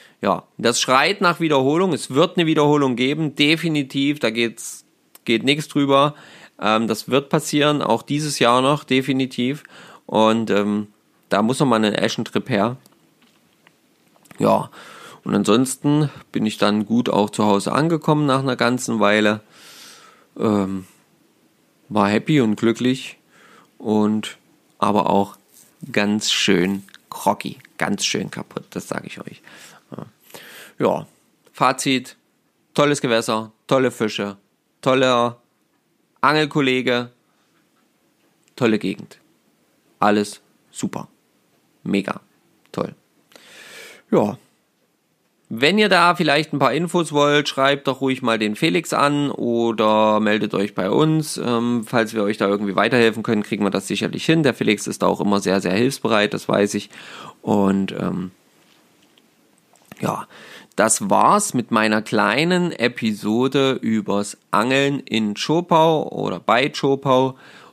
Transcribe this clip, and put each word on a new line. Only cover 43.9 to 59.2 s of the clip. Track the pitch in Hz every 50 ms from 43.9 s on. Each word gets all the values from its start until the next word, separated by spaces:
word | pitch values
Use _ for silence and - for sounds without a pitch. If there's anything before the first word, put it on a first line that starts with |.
| - - _ -
Ja. | 220 165 110 104 - - _ _ _ _ _ _ _ _ _ _ _ _ _ _ _ _ _ _ _ _ _ - 104
Wenn | 113 127 156 190
ihr | 214 214 202
da | 190 175 170 175 170
vielleicht | 170 170 147 143 151 151 -
ein | - 143
paar | 139 123 120
Infos | 151 175 170 - 175 165 147
wollt, | 147 147 147 147 147 147 143
schreibt | - - 135 135 139 143 139 -
doch | 139 127 -
ruhig | 135 131 131 127 127
mal | 117 113 107
den | 107 104 104
Felix | - 165 165 175 175 165 -
an | - - 139 143 147 147 143 139
oder | - - 117 117 117 117 117 117 113 107 107 107 107 107 107 107 107 107
meldet | 107 104 107 107 107 104 -
euch | 95 98 101 -
bei | - 92 98
uns. | 107 - 156 156 156 156 151 - -
Ähm, | - - 120 120 117 117 120 120 120 107
falls | - - 117 113 107 110
wir | 110 101
euch | 101 107
da | - 107
irgendwie | 98 101 101 107 101 92
weiterhelfen | 92 101 117 131 123 117 113 113 113
können, | 104 - 113 107 104
kriegen | - 117 101 104
wir | 98
das | 98 98 -
sicherlich | - 107 98 107 92 - - -
hin. | - 160 165
Der | 151 120 113
Felix | - 113 110 107 101 -
ist | - 90 - 90
da |
auch | 92 95 -
immer | 82 101 101 101
sehr, | 95 92 95 98
sehr | 95 90 92
hilfsbereit, | 104 120 135 135 - - 110 113 104 104 107 107
das | 104 - -
weiß | - 101 104 101 -
ich. | 104 - - - - - - - - - - - _ -
Und, | - 110 101 98 98 98 98 98 92
ähm, | - - 92 90 90 90 90 90 - _ _ _ _ _ _ _ _ _ _ _ _ _ _ _ _ _